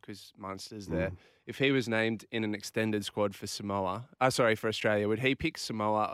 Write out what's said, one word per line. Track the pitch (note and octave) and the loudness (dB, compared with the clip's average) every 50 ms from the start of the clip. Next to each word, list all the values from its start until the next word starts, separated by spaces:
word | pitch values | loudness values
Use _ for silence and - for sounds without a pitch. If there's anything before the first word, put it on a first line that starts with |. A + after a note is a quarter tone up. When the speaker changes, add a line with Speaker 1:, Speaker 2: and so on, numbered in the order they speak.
Speaker 1:
because | - - G#2 - - - - | -16 -16 -16 -16 -18 -20 -16
Munster's | - G2+ F#2+ F#2+ G2 - - A2+ G#2 G2 F2 | -12 -10 -10 -10 -10 -12 -12 -12 -10 -6 -4
there. | - F2+ F#2 F#2+ | -2 -2 -2 -2
Speaker 2:
Mm. | F#2 - - - _ _ _ | -4 -8 -16 -20 _ _ _
Speaker 1:
If | - A2+ - | -10 -2 2
he | C3+ C#3 | 2 4
was | C3+ C3 A#2 A#2 | 4 2 2 2
named | A2+ A2 A2 A2+ A2+ G2+ - - | 2 2 2 2 0 -2 -6 -6
in | A#2+ A2+ A2 | -4 -4 -2
an | G#2 G#2 | -2 -4
extended | G2+ - - - A2+ A2 A2 G#2+ G#2 G2+ | -6 -8 -4 -2 0 0 2 0 0 -2
squad | - - G#2+ G#2 G2 G2 | -2 0 0 0 0 0
for | - G#2+ - | -4 -8 -8
Samoa, | - - G#2 G2+ G2 G2+ F#2+ F2+ F#2+ A2+ B2+ - - - | -8 -6 -4 -2 0 0 0 0 -2 -4 -8 -12 -2 2
uh, | B2+ C3 | 2 4
sorry, | - - B2+ A2+ A2 | 4 4 4 4 4
for | - - A2 | 4 2 -2
Australia, | G#2+ - - A2 G#2+ G#2 G#2 G#2 | 0 2 2 2 4 4 4 2
would | A2 A2+ | 2 2
he | B2+ C3 C#3 | 2 0 0
pick | - - D#3+ - - | 0 -2 -4 -4 -6
Samoa | - - A#2 A2 G#2 G#2+ G#2+ G#2+ G#2+ - | -8 -6 -4 -2 0 2 2 2 2 0